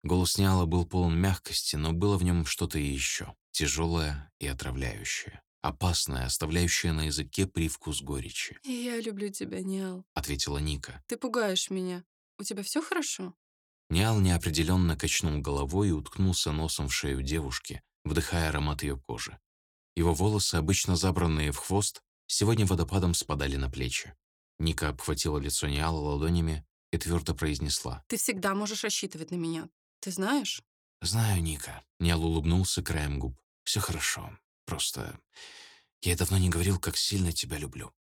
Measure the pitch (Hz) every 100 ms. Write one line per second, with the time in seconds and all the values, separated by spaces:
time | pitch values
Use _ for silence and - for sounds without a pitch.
0 | - 90 90 - 98 95 87 87 85 92
1 | 87 82 95 92 - - - 76 80 82
2 | 101 98 90 87 78 - 85 80 71 67
3 | 65 - - - _ - 73 71 82 85
4 | 76 73 73 _ 71 65 67 65 65 104
5 | 101 - - - _ _ - - 92 85
6 | - 65 62 - 78 85 87 - 87 78
7 | 78 73 71 - 95 - 80 - - 71
8 | 69 71 - - - - 269 247 247 233
9 | 226 196 202 196 196 185 190 190 190 185
10 | - - - 71 - 71 76 71 - -
11 | - - 254 240 214 185 - 190 185 180
12 | - _ _ - 196 202 196 294 320 349
13 | 277 - 185 - _ _ _ _ _ 82
14 | 110 110 95 85 85 78 80 92 87 78
15 | 78 - 85 76 73 71 71 92 101 78
16 | 71 - 95 87 - 76 80 - 71 -
17 | 71 67 67 80 69 62 - - _ _
18 | 76 76 - 87 80 76 73 71 73 67
19 | - 58 - - _ _ _ _ _ -
20 | 85 78 101 104 - 87 78 98 - 85
21 | 92 87 87 78 76 69 - 98 101 -
22 | _ _ - - 107 110 98 90 82 95
23 | 90 82 - 73 71 67 67 64 64 -
24 | - - _ _ _ - 80 80 78 71
25 | - 76 80 73 71 - 76 71 80 80
26 | 73 71 80 87 82 76 - _ _ -
27 | 80 85 73 - 78 73 73 - - -
28 | _ 233 - 196 196 196 208 214 220 -
29 | 190 160 160 175 165 165 170 _ _ _
30 | 196 180 196 277 202 - _ _ _ _
31 | 87 110 110 92 82 73 - 64 _ _
32 | 85 82 82 82 76 87 95 - - 78
33 | 73 71 64 - _ _ - - 98 78
34 | - - - - _ _ - - - -
35 | - - _ - - - - - _ _
36 | 92 87 90 95 92 82 90 92 87 -
37 | - 101 90 80 65 76 73 - - _